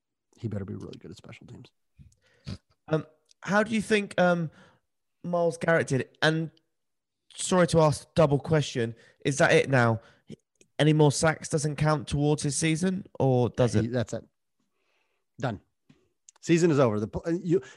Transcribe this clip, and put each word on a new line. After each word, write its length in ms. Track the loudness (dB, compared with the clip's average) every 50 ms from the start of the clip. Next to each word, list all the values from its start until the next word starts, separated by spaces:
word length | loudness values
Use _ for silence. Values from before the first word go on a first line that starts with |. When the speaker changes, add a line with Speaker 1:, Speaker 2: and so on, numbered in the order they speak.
| _ _ _ _ _ _ _
Speaker 1:
He 140 | _ -10 -8
better 160 | -8 -8 -8
be 100 | -8 -10
really 220 | -12 -12 -14 -16 -16
good 100 | -18 -18
at 60 | -20
special 320 | -20 -20 -20 -20 -20 -20 -20
teams. 220 | -20 -20 -20 -20 _ _ _ _ _ _ -20 _ _ _ _ _ _ _ -14 -14 -14 -14 _ _ _ _ _ -6
Speaker 2:
Um, 160 | -6 -6 -6 -8 _ _ _ _ _ _
how 240 | -6 -2 0 0 0
do 100 | 0 -2
you 80 | -4
think, 380 | -2 0 0 -2 -2 -2 -2 0
um, 320 | 2 2 2 0 -2 -6 -8 -12 -20 _ _ _ _ _ _ _ _ _ _ _ -10
Myles 340 | -6 -2 0 0 -2 -2 -2
Garrett 300 | -2 0 0 0 0 0
did? 220 | -2 -2 -4 -4 _ -2
And 300 | 0 0 0 0 -4 -6 -10 _ _ _ _ _ _ _ _ _ _ _ _ _ _ _ -14
sorry 340 | -10 -4 0 2 2 2 4
to 120 | 4 4
ask 340 | 4 4 2 0 -6 _ 2
double 240 | 2 2 4 2 0
question, 540 | -2 0 0 0 0 -2 -4 -4 -4 -4 -4 -10 -18 _ _ _ -6
is 140 | -4 0 2
that 160 | 2 4 4
it 160 | 4 2 2
now? 320 | 2 4 4 4 2 0 -4 -12 _ _ _ -20 -20 -20 _ _ _ _ _ _ _ 0
Any 140 | 2 4
more 200 | 4 6 4 4
sacks 360 | 4 2 0 0 -2 -2 -6 -6
doesn't 280 | -6 -4 -4 -4 -4
count 320 | -2 0 0 0 -2 -2 -4
towards 340 | -2 0 0 0 0 0
his 160 | -2 -4 -4 -2
season, 480 | -2 -2 -2 0 -2 -2 -4 -4 -8 -10 -6 -2
or 320 | 0 2 2 2 2 0
does 260 | 0 0 0 2 2
it? 80 | 0 0
Speaker 1:
He, 40 | 0
that's 260 | -2 -4 -4 -4 -8
it. 120 | -12 -12 _ _ _ _ _ _ _ _ _ _ _ _ _ _ _ _ _ _ _ _ _ _ -8
Done. 220 | -6 -6 -6 -8 _ _ _ _ _ _ _ _ _ _ _ _ _ _ _ _
Season 300 | -2 0 2 4 4 4
is 80 | 4 4
over. 200 | 4 4 2 0
The 80 | -4 -4
pl-, 160 | -6 -8 -6 -4
uh, 40 |
you, 300 | -4 -4 -2 0 -2 -2 -2 -4 -12